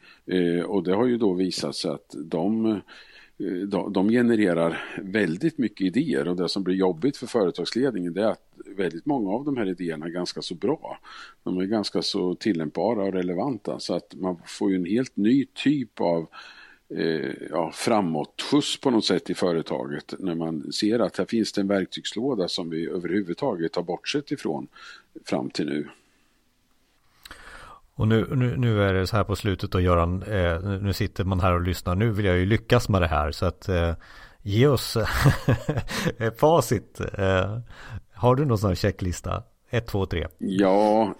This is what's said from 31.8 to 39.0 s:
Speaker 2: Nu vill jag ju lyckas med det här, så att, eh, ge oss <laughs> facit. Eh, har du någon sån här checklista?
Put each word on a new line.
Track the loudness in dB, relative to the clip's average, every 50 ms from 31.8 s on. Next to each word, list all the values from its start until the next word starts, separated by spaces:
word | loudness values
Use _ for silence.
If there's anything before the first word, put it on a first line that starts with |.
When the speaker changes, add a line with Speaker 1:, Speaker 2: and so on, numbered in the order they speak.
| -2 -2 0
Speaker 2:
Nu | 2 2 2
vill | 2 2 2
jag | 2 4 4
ju | 4
lyckas | 4 2 2 2 4 4 4 4 4
med | 2 2
det | 2 2
här, | 2 0 0 0
så | -2 -2 -2
att, | -2 -2 -2 -2 0
eh, | 0 2 2 2 0 -2 -6 -14 -20 -20 -20 -20 -20 -12
ge | -6 0 2 4 6 6
oss | 6 4 0 -2 -2 -2 0 0 0 4 4 4 4 4 2 0 0 2 0
<laughs> | -2 -2 -2 -4 -4 -4 -4 -2 -2 -2 -2 -2 -4 0 4
facit. | 6 6 6 6 4 4 0 -2 -2 -4 -10 -8
Eh, | -8 -6 -4 0 2 2 4 4 2 0 -2 -6 -8 -12 -14 -18 -16 -14 -14 -14 -14 _ -6
har | 0 4 4 4
du | 4 4
någon | 2 2 2
sån | 2 2
här | 2
checklista? | 2 2 0 0 0